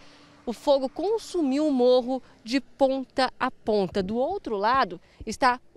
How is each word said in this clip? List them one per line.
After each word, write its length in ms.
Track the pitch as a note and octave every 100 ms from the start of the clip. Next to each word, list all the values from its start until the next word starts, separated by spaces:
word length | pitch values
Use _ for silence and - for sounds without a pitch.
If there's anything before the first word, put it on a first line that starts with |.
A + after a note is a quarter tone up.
| - - - - -
o 60 |
fogo 380 | - - C4+ B3+
consumiu 760 | - F4+ A4+ - F4 C#4 C#4 D#4
o 40 |
morro 500 | C4 B3 B3+ A#3+ C4 - -
de 160 | A3 C4
ponta 720 | - - C4+ C4+ B3+ - B3+ -
a 100 | C4
ponta. 540 | - - G#3+ F#3 G#3
Do 140 | F#3 A#3
outro 400 | C#4+ G4 - G3+
lado 420 | G#3 C4+ G#3+ E3+ - _ -
está 340 | G3+ C4 B3 -